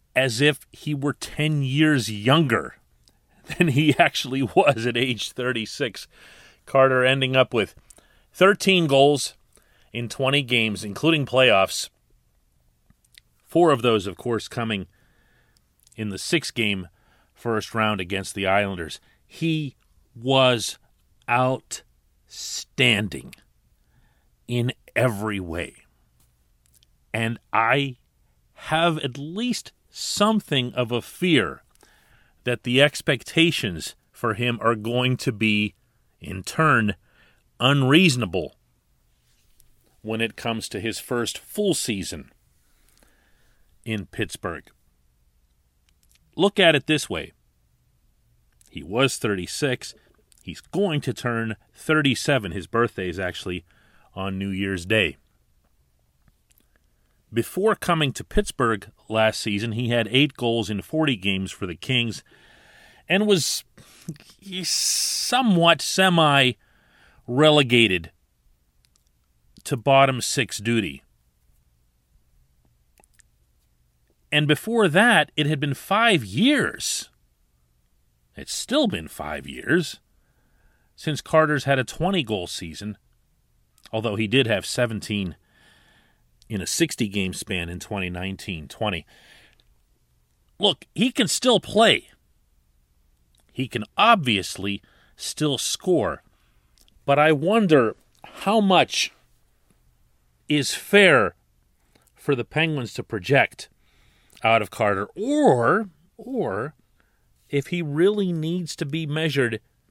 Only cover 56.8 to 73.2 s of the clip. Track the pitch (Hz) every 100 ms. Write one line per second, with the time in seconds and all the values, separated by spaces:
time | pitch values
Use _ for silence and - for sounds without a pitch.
56.8 | _ _ _ _ _ 110 - 185 214 196
57.8 | - 165 143 - - 208 202 - 117 104
58.8 | - - - 110 110 - 113 101 113 110
59.8 | 120 120 107 127 147 - 120 117 101 101
60.8 | - 156 156 104 98 95 92 - 92 80
61.8 | - 127 117 - - _ _ _ _ -
62.8 | - _ - 190 208 185 - - - _
63.8 | - - - - - _ 196 185 170 -
64.8 | - - - - - 247 240 175 170 165
65.8 | - - 190 170 151 139 127 - _ _
66.8 | _ _ _ _ - 127 156 151 127 120
67.8 | 107 90 82 _ _ _ _ _ _ _
68.8 | _ _ _ _ _ _ _ _ - 127
69.8 | 139 135 135 127 - 143 110 - 107 117
70.8 | 87 67 _ _ _ _ _ _ _ _
71.8 | _ _ _ _ _ _ _ _ _ _
72.8 | _ _ _ _